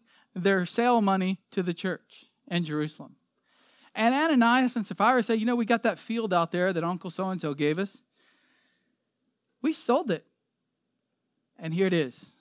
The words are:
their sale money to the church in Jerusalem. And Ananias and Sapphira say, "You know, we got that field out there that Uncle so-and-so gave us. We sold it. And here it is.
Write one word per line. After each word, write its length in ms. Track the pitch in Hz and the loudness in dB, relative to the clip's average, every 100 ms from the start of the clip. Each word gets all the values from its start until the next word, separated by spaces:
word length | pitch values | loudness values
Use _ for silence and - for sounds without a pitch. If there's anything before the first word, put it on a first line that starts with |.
| _ _ _ | _ _ _
their 320 | 180 185 196 175 | -2 0 0 0
sale 340 | - 240 233 | 0 2 4
money 400 | 202 190 185 190 _ | 2 2 0 -4 _
to 120 | - | -4
the 120 | 180 | -4
church 520 | 170 190 170 _ - _ _ - | -4 -6 -8 _ -20 _ _ -6
in 180 | 175 | -4
Jerusalem. 520 | 160 151 151 - 147 _ _ _ _ _ _ _ _ | -2 -4 -6 -8 -20 _ _ _ _ _ _ _ _
And 200 | - 233 | 0 2
Ananias 640 | 269 320 269 233 254 254 240 | 4 4 4 6 4 2 -2
and 100 | 196 | -6
Sapphira 360 | - 220 254 | 0 4 4
say, 140 | 226 226 | 2 0
"You 100 | 226 | 0
know, 100 | 240 | -2
we 80 | |
got 180 | 220 233 | 0 2
that 140 | 226 175 | 0 -4
field 360 | - 226 220 | -6 -4 0
out 180 | 175 165 | 0 0
there 200 | 180 185 | 0 0
that 120 | 175 | 0
Uncle 260 | 170 180 180 | -4 -6 -8
so-and-so 440 | 170 190 180 156 | -6 -6 -4 -6
gave 240 | 143 147 160 | -2 -2 0
us. 240 | 202 - _ _ _ _ _ _ _ _ _ _ _ _ _ _ _ _ | -4 -10 _ _ _ _ _ _ _ _ _ _ _ _ _ _ _ _
We 100 | 311 | -4
sold 380 | 302 - 262 302 | -2 0 0 0
it. 160 | 156 - _ _ _ _ _ _ _ _ _ _ _ _ _ | -6 -8 _ _ _ _ _ _ _ _ _ _ _ _ _
And 140 | 160 | -8
here 140 | 165 190 | -2 2
it 80 | |
is. 380 | 170 131 - - _ | 2 -2 -6 -20 _